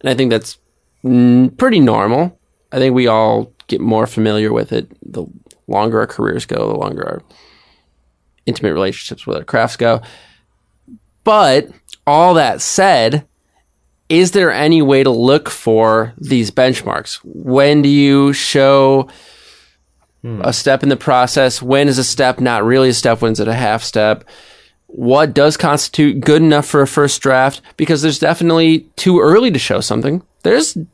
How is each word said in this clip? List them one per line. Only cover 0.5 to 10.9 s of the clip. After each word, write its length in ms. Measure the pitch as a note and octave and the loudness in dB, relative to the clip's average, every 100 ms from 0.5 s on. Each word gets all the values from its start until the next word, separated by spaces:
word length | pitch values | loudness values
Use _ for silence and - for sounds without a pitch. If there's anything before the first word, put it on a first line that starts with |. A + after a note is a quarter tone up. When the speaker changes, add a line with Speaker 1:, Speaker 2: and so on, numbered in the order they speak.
| - _ _ _ _ | -20 _ _ _ _
Speaker 1:
n-, 460 | C3 B2 B2 B2 B2+ | -2 2 4 4 2
pretty 300 | - B3+ G#3 | 0 0 2
normal. 580 | B2+ G#2+ G2+ B2+ F3 - _ _ _ | 2 2 0 0 -2 -6 _ _ _
I 80 | C3 | -2
think 160 | C3 | 0
we 140 | B2+ A#2 | 0 2
all 420 | A2 A2 A2 A2+ _ - | 2 0 -2 -4 _ -8
get 140 | A#2 | -6
more 260 | A2+ A2 A2 | -2 -2 -2
familiar 460 | - A2 G#2+ G#2+ | -2 -2 0 -2
with 200 | A#2 A2 | -2 -4
it 160 | A#2 - _ | -6 -8 _
the 220 | - - E2 - _ _ - | -18 -14 -14 -16 _ _ -8
longer 320 | G2 A2 A2 | -4 -2 -2
our 60 | G#2+ | -4
careers 380 | - A2+ A#2+ - | -4 -4 -4 -6
go, 220 | - - | -6 -4
the 100 | - | -4
longer 260 | - - G1+ | -8 -8 -10
our 160 | - - _ _ _ _ _ _ _ _ _ _ - - | -12 -14 _ _ _ _ _ _ _ _ _ _ -14 -8
intimate 260 | A2+ G#2 | -6 -4
relationships 520 | D#2 F#2+ G2 - - - | -2 -4 -6 -12 -14 -10
with 100 | D#2 | -10
our 80 | |
crafts 320 | - A#2 A#2 - | -4 -2 -2 -2
go. 240 | A#2 A#2 - - _ _ _ _ _ _ _ | -2 -2 -4 -20 _ _ _ _ _ _ _